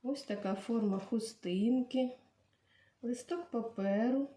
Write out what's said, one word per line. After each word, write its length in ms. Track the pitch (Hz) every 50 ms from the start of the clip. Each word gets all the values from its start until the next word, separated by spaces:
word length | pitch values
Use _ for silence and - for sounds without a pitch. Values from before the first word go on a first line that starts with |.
| -
ось 200 | 247 285 277 -
така 320 | - 208 202 - 190 196
форма 440 | 196 - - 233 226 208 202 190 190
хустинки, 1080 | 196 - - 226 220 - - - - 180 180 190 208 233 254 262 247 - - 254 262 247 254 - - _ _ _ _ _ _ _ _ _ _ _ _ _ _ _
листок 500 | - 240 247 247 - - 349 349 339 -
паперу 760 | - 233 214 226 - - 196 196 196 208 226 247 262 269 277 277 -